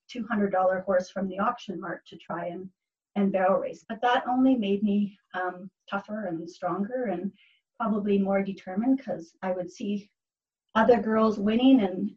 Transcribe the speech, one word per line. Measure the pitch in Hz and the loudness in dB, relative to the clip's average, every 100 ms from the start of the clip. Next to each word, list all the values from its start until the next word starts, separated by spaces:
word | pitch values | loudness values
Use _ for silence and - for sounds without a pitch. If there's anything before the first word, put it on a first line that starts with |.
| - | -14
two | 240 202 | -10 -4
hundred | 214 196 | 0 0
dollar | 185 185 185 | 2 2 0
horse | 190 185 185 | 0 0 0
from | 190 190 | -6 -6
the | 180 | -2
auction | 220 240 - 170 | -2 -4 -8 -10
mart | 170 - - | -10 -12 -14
to | 170 | -18
try | - 170 175 | -10 -8 -8
and, | 180 190 _ _ _ _ 202 | -8 -14 _ _ _ _ 0
and | 196 | 2
barrel | 185 185 185 | 4 4 2
race. | - - - | -2 -10 -14
But | 214 | -2
that | 247 262 247 | 0 0 0
only | 254 262 247 | 2 4 4
made | 196 202 | 2 0
me, | 208 202 202 - _ 185 | 2 2 0 -6 _ -6
um, | 180 180 196 _ - | -6 -8 -14 _ -8
tougher | 196 214 214 185 | -8 -6 -8 -6
and | 165 170 | -6 -10
stronger | - 180 185 202 254 233 | -8 -4 -2 -4 -4 -4
and | 175 196 - _ _ _ - | -4 -6 -10 _ _ _ -6
probably | 220 214 202 202 | -2 0 2 2
more | 190 196 | 2 0
determined, | 196 190 - 190 254 269 208 | -2 -6 -8 -2 0 0 -2
'cause | 170 165 - | -10 -10 -10
I | 190 | -6
would | 185 180 | -4 -6
see | - 208 202 - _ _ _ _ _ _ | -8 -6 -6 -8 _ _ _ _ _ _
other | 220 226 233 | 2 6 4
girls | 220 220 220 202 | 4 2 2 2
winning | 202 233 262 254 | 0 4 6 6
and, | 190 190 202 | 4 -2 -4